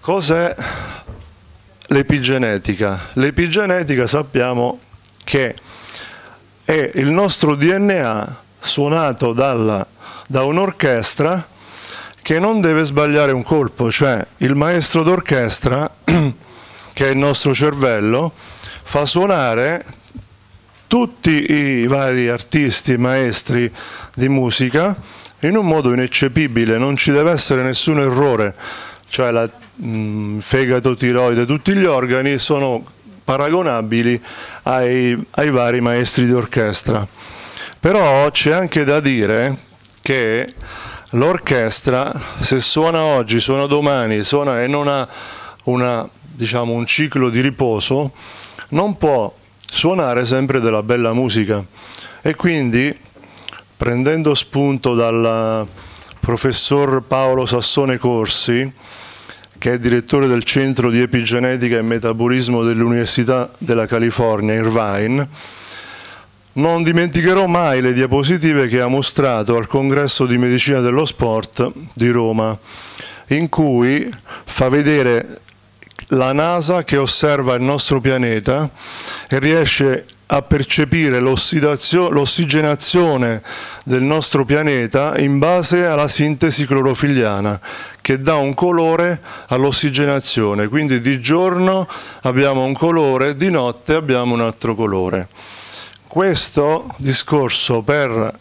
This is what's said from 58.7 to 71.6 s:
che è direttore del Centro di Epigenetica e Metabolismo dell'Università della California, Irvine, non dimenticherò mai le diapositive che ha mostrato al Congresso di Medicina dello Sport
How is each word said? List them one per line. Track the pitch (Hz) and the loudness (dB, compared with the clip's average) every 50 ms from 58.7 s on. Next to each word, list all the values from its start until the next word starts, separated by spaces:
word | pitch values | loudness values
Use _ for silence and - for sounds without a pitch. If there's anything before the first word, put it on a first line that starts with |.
| 131 - - - - - - - - - - - - - - - - | -8 -16 -20 -20 -20 -20 -20 -20 -20 -20 -20 -20 -20 -20 -20 -20 -16
che | - - 117 123 | -4 -2 -2 -2
è | 123 | 0
direttore | 117 120 120 120 117 - - 143 139 | 0 2 2 2 0 0 0 2 4
del | 131 123 120 110 | 4 2 0 0
Centro | - - 139 135 135 131 127 120 120 | 0 0 0 0 0 0 0 0 2
di | 117 120 | 2 2
Epigenetica | 123 110 123 123 117 110 117 120 123 127 127 127 120 120 117 | 2 2 0 0 0 0 0 0 0 0 0 0 0 0 0
e | 113 113 | 0 0
Metabolismo | 113 117 117 110 117 113 113 117 120 127 127 123 120 123 117 117 | 0 -2 0 0 -2 0 0 0 2 2 0 0 0 0 2 2
dell'Università | 117 117 113 117 117 120 120 117 - - - 120 117 131 127 123 123 - - | 2 2 2 2 2 2 0 0 0 0 0 2 2 2 0 -2 -4 -8 -10
della | 202 160 120 113 110 | -4 -2 0 0 0
California, | 104 123 117 117 117 110 - 120 113 110 101 104 107 110 | 0 0 0 0 0 0 0 0 0 2 0 0 0 0
Irvine, | 113 113 113 110 113 110 104 98 101 107 113 127 139 143 139 - - - - - - - - - - - - - - - - - - - - _ _ _ _ _ | 0 0 0 0 0 0 0 -2 -2 -2 0 0 -2 -2 -4 -8 -20 -20 -20 -20 -20 -20 -18 -18 -18 -18 -18 -20 -20 -20 -20 -20 -20 -20 -20 _ _ _ _ _
non | 131 147 165 170 170 170 | 0 0 2 2 2 0
dimenticherò | 160 170 170 175 175 139 175 160 180 185 196 196 | 2 2 2 0 2 0 0 2 2 2 2 2
mai | 180 170 175 170 156 135 131 | 2 2 2 2 2 2 2
le | 127 127 123 | 2 2 2
diapositive | 123 131 127 131 139 139 139 175 175 151 160 151 143 135 | 2 0 2 2 0 2 2 0 2 2 2 2 2 2
che | 120 113 127 | 2 2 0
ha | 123 | 0
mostrato | 123 131 139 131 - - - 139 131 120 110 107 107 117 | 2 0 0 -2 -2 0 0 0 2 2 0 0 2 0
al | 117 110 | 0 0
Congresso | - - 139 135 139 135 143 143 135 - - 131 | 0 -2 0 0 2 0 0 0 0 0 0 0
di | 123 120 | 2 2
Medicina | 123 123 123 123 123 120 139 139 131 | 2 2 2 2 0 2 2 2 2
dello | 123 123 123 139 160 | 2 2 2 0 0
Sport | 143 - - 123 117 110 110 101 - - - | -2 -2 -2 -2 0 0 -2 -4 -6 -4 -4